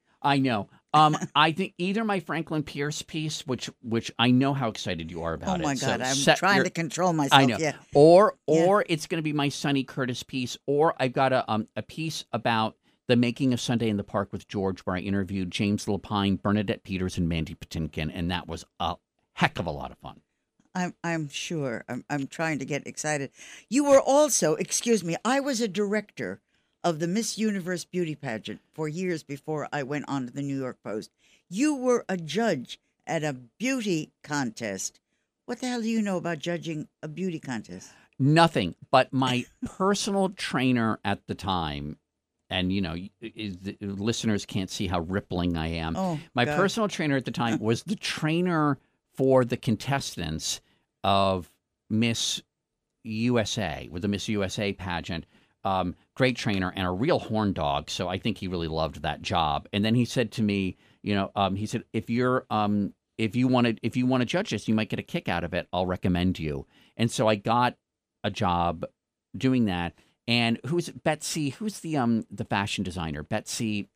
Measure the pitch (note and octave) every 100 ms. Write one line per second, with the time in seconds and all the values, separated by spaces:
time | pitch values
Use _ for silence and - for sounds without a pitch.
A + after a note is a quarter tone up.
0 | _ _ C#3+ C#3 C3 A2 F#2+ _ _ D3+
1 | D#3 D#3 - C#3+ D#3 D#3+ F#3+ - F3+ G3+
2 | A3 G3 D#3+ D#3+ D#3+ D#3 D3 C#3+ D3 D3+
3 | - D#3+ D#3 - - B2 - - A#2+ A2+
4 | - - A#2+ B2+ C#3 C3+ A#2 G2+ G#2 E2+
5 | E2 E2 E2 D#2+ - - D3+ C3 C3+ A#2+
6 | B2+ C#3 C#3+ D3+ F#3 G3 F3+ - E3 -
7 | F3+ D#3+ C#3 C#3 C3+ A2 D#3 - - C#3+
8 | D#3 F3 G#3+ - - D#3+ F3 G3+ - D#3+
9 | - E3 D#3 D3 C#3+ - D3 C#3 B2+ -
10 | B2 B2 - C3+ B2 - - C#3+ E3 -
11 | C3 C3+ C3+ B2+ - A2 - - - -
12 | D#3+ - - A#2 A#2+ A2+ A2 - _ _
13 | - A#2+ B2 A#2 C3+ A#2+ - A#2 A2+ G2+
14 | G2 G#2 G2+ F2+ - G#2 F#2+ F#2 - F2+
15 | G2 G2 F#2 G2 F2+ - G2+ G#2 - G2
16 | - G#2 G2 F#2+ G#2 G#2 G2+ A2+ - F#2
17 | F#2 - E2+ E2 D#2 E2 - D#2+ D#2 -
18 | D#2 - E2+ F2 - E2+ - - E2+ F2
19 | _ _ _ - E3+ - F2+ C#3+ C2 -
20 | C2+ - _ _ _ _ _ F#3 F3+ -
21 | E3+ E3 D3 - - E3 C3+ A2+ - A#2+
22 | - C#3+ C3+ - D#3+ C#3+ C#3 C#3+ - -
23 | D3+ D3+ C3+ - - - - B3+ C#4+ C4+
24 | - C#4 D4+ - D#3 D#3 F3 - A#3 A3+
25 | E3+ E3 A3 C#4 C#4 A3+ A#3 F3 G#3 G#3+
26 | G#3 - G2 F#2+ _ _ _ _ F3 D#3
27 | E3+ G#3 A3 - A3 G3+ F3 F3 - F3+
28 | E3 D3 C3+ A2 G#2+ - _ - D#3 D#3+
29 | F#3 D#3+ - C#3 - D#3 C3 D3 B2+ D3
30 | - C#3 A#2+ C#3 C#3+ C3+ B2+ - A#2 G#2+
31 | - _ _ _ - F3+ D4+ C#4 B3+ A#3+
32 | - F#3 D#3 E3+ A#3 D3 A#2 - _ _
33 | - D#3+ D3+ B2+ B2 - B3 C4+ G#3 D#3+
34 | D3+ _ - D3 B2 - A2+ F#2+ - -
35 | _ _ _ _ - A#3+ B3+ A#3+ A3 A3+
36 | G#3 F3+ E3 D#3+ E3+ F3 D3+ D3+ - _
37 | D#3 D3+ F#3 D#3+ - A#2 - F2+ - -
38 | _ - C3+ D#3+ E3 C#3 F2 - - C3
39 | B2+ C3 C3 B2 - _ - - F#3+ G3+
40 | - G3 F#3+ G3 - C3+ C3 B2 A2+ G#2+
41 | G2+ G2+ - F#2+ G2+ F#2 D#2 D2 D2 D#2+
42 | _ _ _ _ - F#2 F#2 G2 F#2 E2+
43 | G2 _ A2+ A2+ G#2+ F2+ F#2+ - G2+ G2
44 | G#2+ A2+ A2+ G2+ - G#2 F2+ - F#2+ F2+
45 | E2 G2 - F2+ F2 E2+ E2 E2 D#2+ E2+
46 | F#3+ D#3 - B2 C3+ D3+ F#3+ A3+ G#3 -
47 | D3+ C3+ B2 - A#2 A2 G#2+ A#2 - G#3+
48 | - - D#3 E3 F3+ E3 D3 C#3 _ _
49 | _ - C3+ C3 A#2+ B2 - G#2+ - C#3
50 | - - D#2+ D#2+ - - _ _ _ _
51 | G2 G2 G2 F#2+ E2 _ _ _ - A2
52 | A#2 A2+ - - - _ _ _ _ _
53 | A2+ A2 A#2+ A#2+ G#2 - F2+ C#2 B1+ E2+
54 | G2+ G2 - G#2 F#2 - G2+ G2 F#2 F2
55 | D#2+ E2 - _ _ _ G2+ F#2+ F2+ -
56 | _ - C3 A#2+ A#2+ G2 F2+ F#2+ F2+ F#2
57 | C#3+ C3 - A2 G#2 F2+ D2 C#2+ - -
58 | F2 F#2+ A#2 G2 F#2+ F2+ E2 D#2+ D#2+ C#2+
59 | D2+ D2 - F2 D#2 D2 - G#2 A2 B2
60 | A#2 C3+ A2 - G#2 G2+ F#2+ - _ _
61 | G2 G2+ F#2+ G2+ F#2+ F#2+ G#2 A#2 - A2+
62 | - A#2+ B2+ B2+ - A2 G#2 G#2 F#2+ -
63 | _ - A2 A#2+ B2+ B2+ A#2+ G#2+ A2+ B2
64 | B2+ C3 A#2+ F3 - G#2+ - A2 G#2+ A2
65 | - C3 - F2 E2 F2 D#2+ F2+ F2+ F2+
66 | F#2+ F2 F#2 F2+ D#2 C#2 - _ _ -
67 | A#2 - A2 G#2+ A#2 A#2+ B2 - _ _
68 | _ _ G#2 G2 G2 F2 E2+ E2 - _
69 | _ _ _ - C3 B2+ G#2+ F2+ F2 -
70 | _ _ - A#2+ A#2 A#2 - E3+ E3 B2
71 | D#3+ D3+ - E3+ C#3+ - G#3+ - E3 D3+
72 | A#2 A2+ - F#2+ G#2 G#2 G2+ - F#2 F#2
73 | E2 D2 - A2 - - A2+ G#2 -